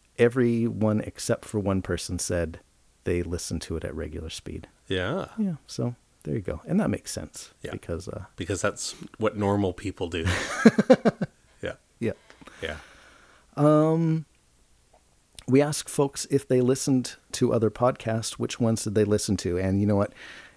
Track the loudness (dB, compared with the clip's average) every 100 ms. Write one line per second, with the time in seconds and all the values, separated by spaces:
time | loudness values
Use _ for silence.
0 | _ 2 2 4 2 2 0 0 2 2
1 | -2 -8 -4 -4 -2 -2 0 0 0 -4
2 | -4 -6 -2 -2 -2 -6 _ _ _ _
3 | -2 -2 -2 -6 -6 -8 -6 -8 -6 -8
4 | -8 -8 -10 -12 -12 -12 -14 _ -6 -2
5 | -2 -4 -6 -4 -4 -4 -10 -6 -4 -6
6 | _ _ -6 -6 -4 -8 -2 0 0 -2
7 | -6 -10 -10 -14 -18 _ -10 -10 -8 -8
8 | -8 -12 -12 -10 -6 -2 -2 -2 -10 -10
9 | -16 -2 -2 0 0 2 0 -2 -8 -6
10 | -6 -2 -2 -2 -4 6 6 6 4 6
11 | 4 0 -10 _ _ -10 -10 -10 _ -6
12 | -6 -6 _ -20 -20 -10 -8 -8 -14 -20
13 | -20 -20 -20 _ _ 2 6 6 4 2
14 | 2 0 -4 _ _ _ _ _ _ _
15 | _ _ _ -12 2 4 4 0 -4 0
16 | 0 -2 -2 0 2 2 4 2 2 2
17 | 0 -10 _ -2 2 2 2 2 0 0
18 | -2 -2 -4 -4 -6 0 0 2 0 2
19 | 4 2 2 -2 0 0 2 2 4 2
20 | 0 -4 -18 -18 -20